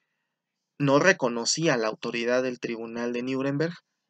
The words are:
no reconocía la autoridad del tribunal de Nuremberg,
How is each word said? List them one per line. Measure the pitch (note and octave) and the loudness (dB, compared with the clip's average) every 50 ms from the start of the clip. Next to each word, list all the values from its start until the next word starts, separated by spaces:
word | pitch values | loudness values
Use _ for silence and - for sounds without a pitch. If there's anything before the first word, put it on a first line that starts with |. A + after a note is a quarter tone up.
| _ _ _ _ _ _ _ _ _ _ _ _ _ _ _ - | _ _ _ _ _ _ _ _ _ _ _ _ _ _ _ -2
no | C#3+ C#3 C3+ D3 | 2 4 4 6
reconocía | E3 F#3 F#3+ - C3+ A#2+ A#2+ A#2 A#2 - - D#3 D#3+ E3 C3+ | 6 6 4 4 0 -2 -2 -2 -2 -2 -2 0 2 2 2
la | A#2+ A2 A2 | 2 0 -2
autoridad | G#2+ - - A#2 A#2+ A#2 A2+ A#2+ B2 B2+ C3 | -2 -4 -6 -6 -4 -2 0 0 2 2 0
del | B2+ B2 A#2+ | 0 -4 -6
tribunal | - A#2 A#2 A2+ A2+ A2+ A2+ A#2 A#2+ A#2+ A#2+ | -6 -6 -6 -8 -8 -8 -8 -6 -4 -4 -4
de | A#2+ B2 | -4 -4
Nuremberg, | C3 C3+ C3 C3 C#3 C#3+ C#3+ D#3 F3 F3 - _ _ _ _ _ _ | -4 -4 -2 -2 -2 -2 -2 -2 -4 -4 -8 _ _ _ _ _ _